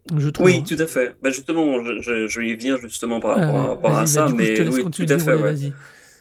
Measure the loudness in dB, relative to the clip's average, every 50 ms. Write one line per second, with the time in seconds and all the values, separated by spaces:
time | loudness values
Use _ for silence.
0 | _ -4 -2 -2 0 0 2 4 6 6 6 4 2 -2 -2 -2 -2 -2 0 -2
1 | -2 -2 -4 _ -2 -2 -2 -2 -4 -4 -2 0 2 2 0 0 -2 -4 -6 -6
2 | -4 -4 -2 -2 -2 -4 -4 -4 -4 -4 -4 -4 -2 -2 -2 -2 -4 -8 -10 -8
3 | -6 -4 -4 -2 -2 0 2 2 2 2 0 0 -2 -2 -2 -2 0 0 2 2
4 | 2 2 2 2 2 2 2 2 2 2 2 2 2 2 0 0 -2 -2 -4 -2
5 | 0 2 2 2 2 2 2 2 2 0 -2 -2 -4 -6 -8 -10 -16 -20 -20 -20
6 | -20 -20 -20 _